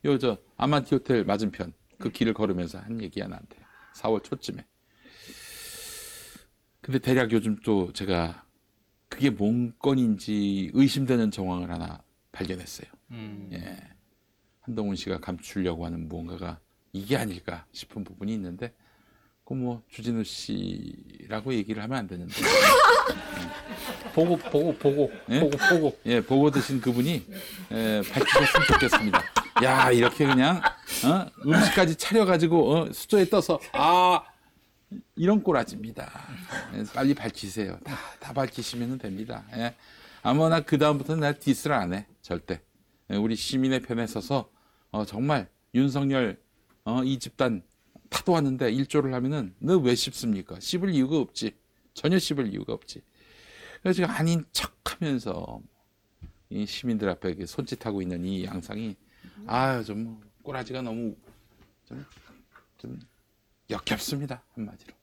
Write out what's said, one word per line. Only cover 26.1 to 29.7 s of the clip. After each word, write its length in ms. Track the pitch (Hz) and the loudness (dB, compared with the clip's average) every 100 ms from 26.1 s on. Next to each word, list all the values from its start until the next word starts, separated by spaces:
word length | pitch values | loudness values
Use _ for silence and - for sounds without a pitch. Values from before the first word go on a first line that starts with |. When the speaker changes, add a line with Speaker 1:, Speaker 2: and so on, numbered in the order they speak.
| 117 | 0
Speaker 1:
보고 300 | - 135 147 | 4 4 4
드신 300 | 139 - 135 | 4 0 -2
그분이, 460 | 117 120 135 160 - 95 - - - | 0 0 0 -2 -6 -14 -14 -14 -8
예, 320 | 110 113 107 98 | -2 0 0 0
밝히셨으면 560 | - - - - 539 - | 0 4 4 4 4 4
좋겠습니다. 500 | 415 - 302 214 - - - - - | 4 4 2 4 2 2 -2 0 2
야, 280 | 127 | 4